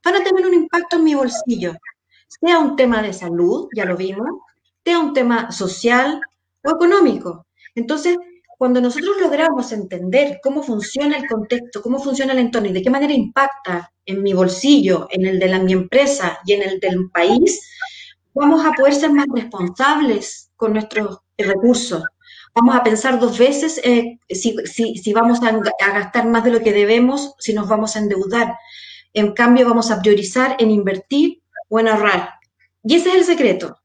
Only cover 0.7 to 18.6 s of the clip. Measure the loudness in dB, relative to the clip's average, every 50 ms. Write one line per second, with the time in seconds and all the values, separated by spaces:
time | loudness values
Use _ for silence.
0.7 | -2 -4 -2 -2 0 2 2 2 2 0 -2 -2 -4 -6 -6 -6 -4 -4 -4 -8
1.7 | -8 -10 _ -20 _ _ _ _ _ _ _ _ -8 _ 0 2 2 2 2 0
2.7 | 2 2 2 2 2 -2 -2 -4 -8 -8 -8 -6 -2 0 0 0 0 -2 -6 -8
3.7 | -8 -6 -4 -4 -4 -4 -6 -8 -6 -8 -8 -8 -10 -12 _ _ _ _ _ _
4.7 | _ _ _ -2 0 0 0 0 0 0 0 2 0 0 -2 -6 -10 -8 -8 -8
5.7 | -8 -2 0 0 2 2 0 0 -4 -6 -10 -14 _ _ _ _ _ _ -4 -4
6.7 | 0 2 2 2 4 4 4 2 2 -2 -8 -10 -12 -12 _ _ _ _ _ -12
7.7 | _ -8 -4 -4 -6 -2 0 -2 -2 -2 -4 -14 -20 _ _ _ -6 _ 0 2
8.7 | 2 2 2 0 -2 -4 -4 -2 -2 0 0 0 0 0 0 0 0 -2 -6 -6
9.7 | -8 -10 -10 -10 -10 -8 -6 0 2 2 2 0 -2 -4 -4 -4 -4 -4 -4 -4
10.7 | -6 -6 -6 -8 -6 -4 -2 -2 -2 -2 -4 -6 -6 -6 -4 -4 -4 -4 -4 -8
11.7 | -14 -10 -4 -4 -4 -2 -2 -4 -2 -2 -2 0 2 0 0 0 0 -2 -2 -2
12.7 | -2 0 0 0 0 2 0 2 0 0 -2 -2 0 0 0 0 -2 -8 -8 -8
13.7 | -8 -8 -8 _ _ _ _ -8 -6 -2 0 0 2 2 2 2 0 0 4 4
14.7 | 6 6 6 2 0 0 -2 -6 -4 -2 0 0 0 0 0 0 2 2 2 2
15.7 | 0 0 -2 2 2 2 2 2 0 -2 -4 -6 -6 -8 -2 -2 0 0 0 -4
16.7 | -4 -4 -4 -2 -2 -2 -4 -4 _ 0 2 2 4 4 2 2 0 -4 -10 -20
17.7 | -16 -16 -16 -16 -14 -20 -20 -20 -20 _ _ _ _ 0 2 4 4 4